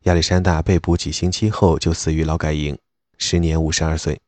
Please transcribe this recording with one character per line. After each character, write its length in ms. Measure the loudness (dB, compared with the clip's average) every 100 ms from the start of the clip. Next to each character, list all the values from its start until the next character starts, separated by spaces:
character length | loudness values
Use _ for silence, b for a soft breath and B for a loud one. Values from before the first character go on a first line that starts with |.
亚 120 | 0 2
历 60 |
山 200 | 2 2
大 220 | 2 0
被 160 | 2 0
捕 180 | 2 -2
几 140 | -2
星 200 | -4 -4
期 180 | 0 -2
后 280 | 2 2 2
就 160 | 0
死 180 | -2 -2
于 120 | 0
劳 120 | 0 -2
改 160 | -2
营， 220 | -2 -4 -8 _ _ _ -10
时 180 | -2 0
年 240 | 2 0
五 100 | 0
十 120 | 0
二 120 | -2 -2
岁。 240 | -4 -6